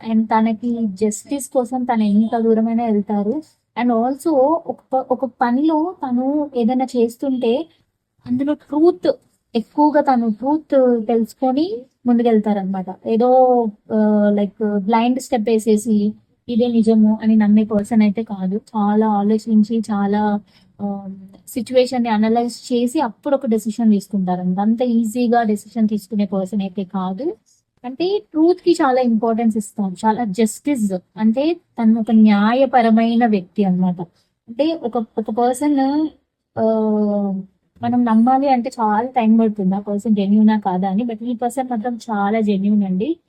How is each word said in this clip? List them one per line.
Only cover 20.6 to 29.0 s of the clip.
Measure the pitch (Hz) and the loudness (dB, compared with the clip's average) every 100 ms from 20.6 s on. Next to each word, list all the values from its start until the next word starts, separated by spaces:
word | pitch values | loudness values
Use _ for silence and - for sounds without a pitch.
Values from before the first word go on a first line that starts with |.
| _ _ | _ _
ఆ, | 202 196 196 196 190 - - | -8 -8 -12 -16 -20 -20 -12
సిచ్యువేషన్ | - 220 254 247 254 | -10 0 0 2 0
ని | 233 | -2
అనలైజ్ | 214 220 233 240 240 - | 0 2 0 -2 -8 -4
చేసి | 240 240 311 | -2 0 -2
అప్పుడు | 247 - 294 269 | -4 -6 -4 -2
ఒక | 269 | 0
డెసిషన్ | 220 220 208 226 | -2 -2 0 2
తీసుకుంటారనమాట. | 202 - 202 185 180 180 180 | 2 0 -4 -2 -2 -2 -2
అంత | 208 233 | 0 0
ఈజీగా | 247 233 226 240 240 240 | 0 0 -2 -2 0 0
డెసిషన్ | 226 208 - 233 214 | 0 -2 -4 -2 -2
తీసుకునే | 214 - 214 202 | -2 -6 -4 -4
పర్సన్ | 196 185 214 | -4 -4 -6
అయితే | 190 185 | -6 -8
కాదు. | 190 196 185 190 294 440 _ _ _ _ 247 | -8 -6 -6 -4 -6 -8 _ _ _ _ -14
అంటే | 262 349 403 - | -6 -4 -4 -4
ట్రూత్ | 311 320 359 | 0 2 2
కి | 359 | 0
చాలా | 330 294 254 | 2 2 2